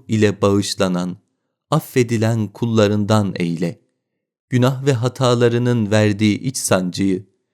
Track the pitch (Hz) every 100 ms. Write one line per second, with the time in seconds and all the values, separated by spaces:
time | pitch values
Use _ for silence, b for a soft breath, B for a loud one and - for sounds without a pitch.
0 | - 110 104 92 101 101 98 - 95 90
1 | 90 92 _ _ _ _ _ 151 - 131
2 | 117 117 110 117 104 - 117 110 104 104
3 | 101 107 98 - 87 82 85 - _ _
4 | _ _ _ _ _ 123 123 131 135 123
5 | 123 - 127 120 120 117 123 120 101 107
6 | 107 101 107 101 - - - 98 92 87
7 | 98 92 - _ _